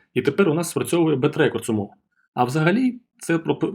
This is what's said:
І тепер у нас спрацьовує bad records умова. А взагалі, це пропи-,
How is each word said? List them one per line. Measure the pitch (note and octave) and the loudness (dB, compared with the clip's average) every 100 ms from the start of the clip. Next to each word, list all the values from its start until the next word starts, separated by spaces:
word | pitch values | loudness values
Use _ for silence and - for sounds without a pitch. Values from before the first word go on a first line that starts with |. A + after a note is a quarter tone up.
| _ | _
І | - | -4
тепер | - - G3 | 0 2 2
у | |
нас | D3+ E3+ | 0 -2
спрацьовує | - - E3+ D#3+ C3+ | -4 -2 0 2 2
bad | C#3+ D#3 | 0 2
records | C3 A2+ - | 0 0 -2
умова. | G#2+ G2 - _ _ _ | -2 -4 -10 _ _ _
А | B2+ | -2
взагалі, | B2 D3+ D#3+ A3 C4 A#3+ _ _ | 0 2 2 2 0 -2 _ _
це | - E3 | -2 -2
пропи-, | D#3 C#3+ - | -2 -2 -4